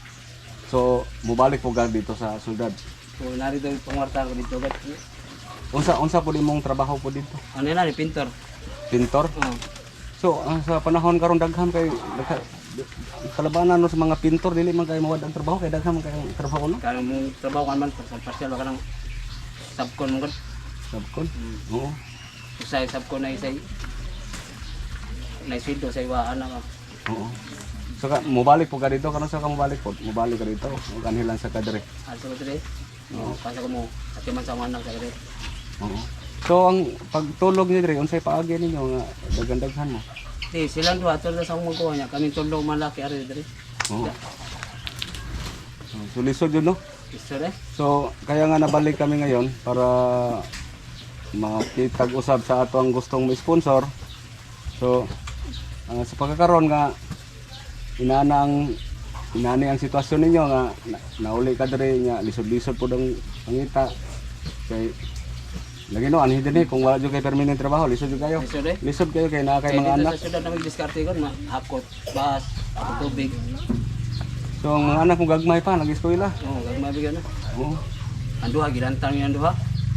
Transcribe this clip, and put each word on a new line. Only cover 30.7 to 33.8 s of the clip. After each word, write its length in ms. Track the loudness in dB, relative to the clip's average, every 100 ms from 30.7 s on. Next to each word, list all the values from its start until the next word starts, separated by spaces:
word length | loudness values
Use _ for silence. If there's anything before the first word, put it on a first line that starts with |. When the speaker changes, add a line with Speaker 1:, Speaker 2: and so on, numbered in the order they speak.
| -6 -8 -6
Speaker 1:
kanhi 240 | -2 0 0
lang 160 | -2
sa 80 | -4
kadre? 320 | -2 -2 -4 -6 -12 -12
Speaker 2:
Ah, 80 |
sa 160 | -10 -10
kadre? 320 | -8 -6 -6 -8 -10 -12 -16 -12
Speaker 1:
Oo. 160 | -8 -6
Speaker 2:
Oo, 80 | -6
kansa 160 | -8 -8
ko 120 | -6
mo, 120 | -6